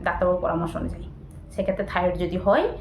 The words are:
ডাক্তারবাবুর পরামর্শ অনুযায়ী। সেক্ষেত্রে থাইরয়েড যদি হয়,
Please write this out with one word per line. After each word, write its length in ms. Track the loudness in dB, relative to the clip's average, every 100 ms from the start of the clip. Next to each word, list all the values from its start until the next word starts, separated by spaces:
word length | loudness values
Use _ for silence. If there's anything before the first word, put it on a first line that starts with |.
ডাক্তারবাবুর 380 | -2 2 2 2
পরামর্শ 340 | 0 0 -2 -4
অনুযায়ী। 280 | -6 -6 -10 -14 -16 -16 -8
সেক্ষেত্রে 340 | -2 0 -2
থাইরয়েড 340 | 0 2 2 2
যদি 180 | 0 2
হয়, 320 | 4 4 4 -2